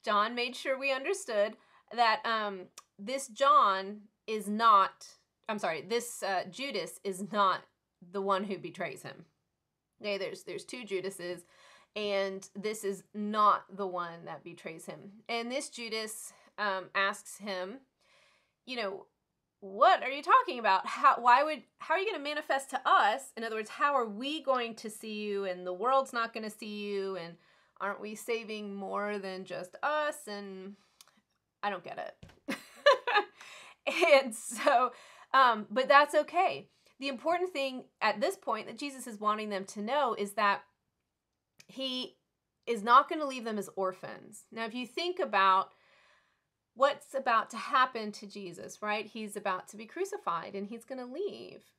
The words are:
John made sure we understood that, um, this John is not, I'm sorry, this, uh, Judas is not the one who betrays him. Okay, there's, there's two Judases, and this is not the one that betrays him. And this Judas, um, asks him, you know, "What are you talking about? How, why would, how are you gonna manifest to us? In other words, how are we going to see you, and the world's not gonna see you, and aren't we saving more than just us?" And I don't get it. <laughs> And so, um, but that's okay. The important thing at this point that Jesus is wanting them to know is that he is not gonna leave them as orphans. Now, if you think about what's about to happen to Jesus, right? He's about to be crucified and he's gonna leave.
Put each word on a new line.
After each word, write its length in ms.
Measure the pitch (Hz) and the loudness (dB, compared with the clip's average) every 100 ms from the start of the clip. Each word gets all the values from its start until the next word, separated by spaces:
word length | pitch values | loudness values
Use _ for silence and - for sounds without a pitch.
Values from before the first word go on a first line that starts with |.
John 320 | - 208 214 240 | 2 2 2 0
made 200 | 247 247 | -4 -4
sure 220 | 302 262 | -4 -2
we 140 | 277 | 0
understood 640 | 262 277 392 - 214 208 220 _ _ _ 226 | -2 -2 -4 -2 2 2 0 _ _ _ 2
that, 260 | 226 214 240 | 4 4 0
um, 360 | 226 208 190 180 - _ _ | -2 -2 -6 -12 -20 _ _
this 280 | 202 269 269 | -8 -6 -8
John 720 | 208 277 294 220 190 196 208 - _ - | 2 6 8 8 4 -2 -10 -16 _ -6
is 240 | 220 196 | -6 -2
not, 580 | 208 226 202 190 - - - _ _ - | 4 8 8 8 0 -20 -20 _ _ -8
I'm 120 | 214 | -4
sorry, 220 | 196 160 | -2 -4
this, 420 | 175 233 226 - | -2 -2 -2 -6
uh, 200 | 190 190 190 | -2 -2 -4
Judas 500 | 170 277 208 165 - | -8 -6 -4 -6 -8
is 280 | 196 180 196 | -8 -6 -4
not 300 | 208 196 170 - _ _ _ 175 | 2 4 2 -4 _ _ _ -10
the 100 | 196 | -6
one 220 | 196 190 | 0 0
who 140 | 202 185 | 0 -6
betrays 460 | 165 151 170 - | -8 -8 -8 -8
him. 220 | 135 - 170 _ _ _ _ _ _ _ | -14 -16 -20 _ _ _ _ _ _ _
Okay, 160 | 208 196 | -6 -4
there's, 260 | 180 196 | -4 -8
there's 220 | - 175 - | -10 -12 -10
two 180 | 254 | -12
Judases, 600 | 220 190 185 190 175 180 - _ - - _ - | -6 -4 -4 -8 -10 -10 -12 _ -20 -20 _ -8
and 520 | 208 196 196 190 - - | -2 0 0 -4 -12 -8
this 280 | 202 220 | -6 -4
is 200 | 196 196 - | -6 -6 -10
not 500 | 214 208 214 208 185 - | -6 -4 4 4 4 -2
the 140 | 190 196 | -8 -6
one 380 | 180 175 170 160 | -4 -8 -10 -12
that 180 | 156 | -14
betrays 420 | 170 170 165 160 165 | -14 -14 -14 -14 -14
him. 260 | 156 - 202 - | -16 -16 -20 -8
And 220 | 233 233 | -6 -4
this 180 | 262 285 | -6 -8
Judas, 640 | - 233 220 220 214 - - _ - | -10 -8 -6 -6 -10 -14 -18 _ -6
um, 280 | 208 190 180 | -4 -4 -4
asks 440 | 202 196 208 - - | 0 0 -2 -12 -14
him, 420 | 202 190 185 254 _ _ _ _ _ _ _ _ - | -8 -6 -6 -10 _ _ _ _ _ _ _ _ -10
you 100 | 254 | -6
know, 300 | 202 - - _ _ _ _ _ | -6 -8 -14 _ _ _ _ _
"What 420 | 196 196 302 381 | -14 4 6 6
are 60 | 254 | 2
you 120 | 277 | -6
talking 380 | 294 494 480 247 | 6 6 6 0
about? 260 | 220 190 226 | 4 4 2
How, 300 | - 277 254 | 4 6 6
why 240 | 240 247 | 6 6
would, 200 | 302 302 - _ | 6 -2 -8 _
how 160 | - 330 | -2 0
are 40 | |
you 120 | 392 | 0
gonna 120 | 349 | -4
manifest 460 | 285 294 302 277 277 | -4 -6 0 -2 -2
to 100 | 262 - | -4 4
us? 460 | 359 214 247 - - | 6 6 2 -6 -10
In 60 | |
other 120 | 226 220 | -6 -6
words, 140 | 214 | -8
how 260 | - 285 277 | 0 2 2
are 100 | 226 | 0
we 380 | 202 262 311 | -4 -6 -4
going 320 | 269 254 233 226 | 0 0 0 -6
to 140 | 220 | -12
see 320 | 214 220 214 | -10 -10 -6
you, 240 | 208 202 196 | -4 -4 -4
and 200 | 180 180 | -6 -6
the 80 | |
world's 400 | 180 233 269 269 | -2 2 2 2
not 200 | 240 226 | -4 -4
gonna 160 | 226 220 | -6 -10
see 360 | 214 214 208 208 | -10 -10 -8 -6
you, 300 | 202 196 190 | -4 -4 -6
and 220 | 170 170 _ _ _ _ | -10 -14 _ _ _ _
aren't 220 | 196 202 | -8 -6
we 140 | 208 214 | -10 -12
saving 600 | - 233 214 214 208 196 | -6 -6 -6 -10 -8 -8
more 420 | 196 196 208 208 | -6 -4 -4 -4
than 280 | 190 185 190 | -6 -10 -8
just 300 | 160 - - | -10 -10 -6
us?" 460 | 277 302 294 302 - | -2 0 -2 -6 -10
And 480 | 202 202 190 185 202 _ _ - _ _ _ _ _ | -12 -10 -12 -14 -16 _ _ -20 _ _ _ _ _
I 60 | 208 | -6
don't 140 | 190 | -6
get 140 | - - | -8 -10
it. 600 | - - - - - - | -12 -12 -20 -20 -10 -10
<laughs> 40 | - - - 508 - 415 403 _ - - - - - 320 339 | -10 2 4 4 4 0 0 _ -20 -20 -20 -8 -6 2 8
And 220 | 277 269 220 | 8 6 -6
so, 560 | - 220 269 254 247 - - - - | -10 0 4 4 4 -2 -20 -20 0
um, 320 | 269 262 220 208 | 6 6 4 -2
but 160 | 214 269 | -2 8
that's 260 | 277 294 | 8 8
okay. 540 | 302 302 330 370 139 - _ _ _ | 4 2 2 0 0 -10 _ _ _
The 80 | 269 | -8
important 460 | 262 302 349 359 | -4 -2 0 0
thing 320 | 302 269 254 - _ | -4 -6 -6 -16 _
at 180 | 214 208 | -2 0
this 160 | 285 381 | -2 -2
point 320 | - 220 - | -6 -6 -6
that 100 | 233 | -10
Jesus 300 | 285 269 247 | -10 -10 -14
is 120 | 208 | -4
wanting 300 | 208 214 214 | -2 0 -2
them 140 | 202 196 | -6 -6
to 160 | 214 | -8
know 320 | 208 277 262 | -2 0 0
is 200 | 214 202 | 0 -4
that 300 | 214 202 196 - _ _ _ _ _ _ _ _ _ - | 2 2 2 -4 _ _ _ _ _ _ _ _ _ -20
he 500 | - 262 254 254 _ _ _ _ _ - | -10 -8 -6 -8 _ _ _ _ _ -6
is 180 | 233 | -4
not 260 | 208 254 285 | 6 6 6
gonna 160 | 330 294 | -2 -4
leave 200 | 262 233 | -4 -6
them 120 | 214 | -6
as 120 | 185 - | -6 -4
orphans. 680 | 185 185 - 107 - 208 _ | -4 -4 -14 -16 -18 -20 _
Now, 140 | 220 226 | -10 -8
if 80 | |
you 120 | 240 247 | -8 -8
think 340 | - 339 359 | -6 -4 -2
about 500 | 277 208 190 190 - _ _ _ _ _ _ _ _ _ _ - | 0 4 6 6 2 _ _ _ _ _ _ _ _ _ _ 2
what's 380 | 269 - - | 2 2 -6
about 360 | 269 262 226 214 | -4 2 2 2
to 60 | 226 | -8
happen 540 | - 262 254 240 214 | 0 2 2 0 -8
to 160 | 208 202 | -10 -14
Jesus, 540 | 208 190 165 - - | -12 -12 -12 -14 -10
right? 240 | 208 214 214 | -4 -4 -4
He's 300 | 226 214 208 | -10 -10 -6
about 320 | 202 185 - | -4 -4 -6
to 80 | 202 | -16
be 80 | 220 | -14
crucified 680 | - 392 403 - 170 - | -6 -6 -6 -4 -4 -4
and 140 | 196 202 | -8 -8
he's 180 | 233 - | -10 -12
gonna 200 | 254 247 | -12 -10
leave. 580 | 262 403 113 - - _ | -6 -6 -8 -16 -18 _